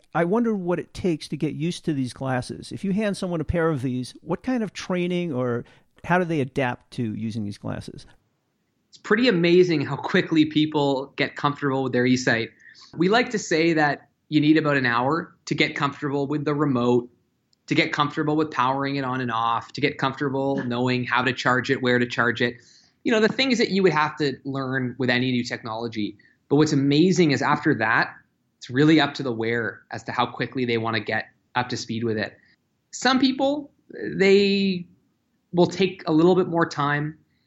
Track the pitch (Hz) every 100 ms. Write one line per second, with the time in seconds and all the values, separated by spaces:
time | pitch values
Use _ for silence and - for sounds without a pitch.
0 | - 151 170 220 233 208 175 175 - -
1 | 190 156 - 151 147 135 160 - - 143
2 | 127 - 135 127 120 - - - 196 190
3 | 214 185 185 170 147 175 165 147 131 127
4 | 123 - - 175 - 254 214 - - 180
5 | 175 180 175 127 127 120 - _ _ _
6 | - 180 175 165 131 139 127 120 _ -
7 | 117 104 110 110 104 - 110 87 - -
8 | - - _ _ _ _ _ _ _ -
9 | - 214 247 180 170 180 180 156 139 143
10 | - 190 - 160 151 151 151 151 143 135
11 | 139 - 135 - 143 135 143 135 131 123
12 | 127 127 135 113 113 - - - - -
13 | 180 226 247 214 - 160 165 156 147 135
14 | - _ _ 151 147 156 147 143 123 117
15 | 127 160 175 _ - 143 151 151 139 -
16 | 147 143 139 151 143 147 147 123 120 123
17 | 120 _ _ _ _ _ - 147 156 -
18 | 147 160 151 151 156 151 127 135 139 139
19 | 131 127 123 113 117 113 - - 131 -
20 | 135 127 143 135 135 139 123 120 127 127
21 | 120 123 127 123 135 123 120 135 123 123
22 | 120 127 120 117 120 120 _ _ _ _
23 | - 220 214 214 262 226 240 190 185 151
24 | 151 - 147 123 143 135 131 131 123 120
25 | 127 123 131 123 117 120 117 110 117 110
26 | 101 - _ _ _ 143 151 143 139 143
27 | 185 180 160 135 135 151 156 117 110 127
28 | - - _ _ _ _ - 127 151 160
29 | 143 - 131 113 113 117 107 - _ 117
30 | - - 120 - 120 135 123 117 113 113
31 | 107 110 - _ _ 123 120 117 - 113
32 | 117 107 98 - _ _ _ _ _ -
33 | 247 262 262 254 277 294 285 _ _ -
34 | - 151 196 196 202 196 196 180 175 _
35 | _ _ _ _ _ 175 170 - 190 -
36 | - 156 175 185 175 165 160 151 143 147
37 | 151 156 _ _